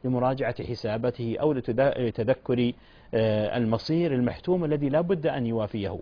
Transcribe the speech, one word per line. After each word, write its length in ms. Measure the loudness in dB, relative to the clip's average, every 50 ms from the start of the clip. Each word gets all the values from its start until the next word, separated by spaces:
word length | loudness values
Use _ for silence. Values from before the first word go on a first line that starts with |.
| -2
لمراجعة 600 | 0 0 2 2 0 0 0 -2 -4 -4 -4 -6
حساباته 720 | -8 -8 -6 -4 -4 -4 -2 -2 -2 -2 -2 -4 -4 -2 0
أو 140 | 2 2 2
لتذ-، 440 | 0 -2 -2 0 2 2 2 2 0
لتذكر، 720 | -2 -2 -2 -2 0 0 0 0 0 -2 2 2 2 0 0 -4 -14 -20 -20 -20 -14 -2 0
آه، 420 | 2 2 4 2 2 0 0 0
المصير 580 | 0 0 2 0 0 0 0 0 0 2 2 2
المحتوم 500 | 2 2 0 -2 -4 -2 0 0 0 2
الذي 240 | 0 0 0 0 2
لا 120 | 2 2
بد 260 | 2 2 -2 0 0
أن 200 | -2 -2 0 -2
يوافيه 520 | 0 0 -2 -2 -2 -4 -4 -4 -4 -6 -8